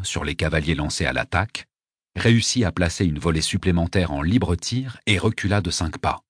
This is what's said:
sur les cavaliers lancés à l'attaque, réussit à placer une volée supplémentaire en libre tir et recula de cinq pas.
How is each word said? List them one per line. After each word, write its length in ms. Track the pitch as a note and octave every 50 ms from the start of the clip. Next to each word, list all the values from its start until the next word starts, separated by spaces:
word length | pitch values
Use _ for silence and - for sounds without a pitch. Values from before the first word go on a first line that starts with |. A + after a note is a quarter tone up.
| F#2+
sur 220 | - - - D#2
les 100 | D#2 D#2+
cavaliers 400 | - D#2+ D#2 D2+ D#2+ D2 D#2 D#2+
lancés 300 | C#2 D2 D2+ - - D#2+
à 80 | C2 B1+
l'attaque, 540 | B1 A#1 - - E2+ G2+ - - - - _ _ _ _ _ _ _ _ _ -
réussit 480 | F#2 - A#2 A#2 A#2 G#2+ - - B2+ A#2
à 80 | E2+ -
placer 320 | - F2 E2+ - - G2+
une 120 | E2+ D2+
volée 220 | D2+ - E2+ D#2+ D#2+
supplémentaire 720 | D#2 - - F#2+ - F#2+ F2 E2+ E2+ E2+ - G2 F2+ -
en 100 | D2 C#2
libre 360 | D2+ E2+ G#2 B2+ - F2 F2
tir 420 | D#2+ - - A#2 B2+ C3 C3 - - -
et 120 | - G#2
recula 440 | F2+ - A2+ A2+ - - F#2+ G2+ G#2
de 100 | F#2 F2+
cinq 280 | - - F2 D#2+ - -
pas. 200 | - C#2+ - - _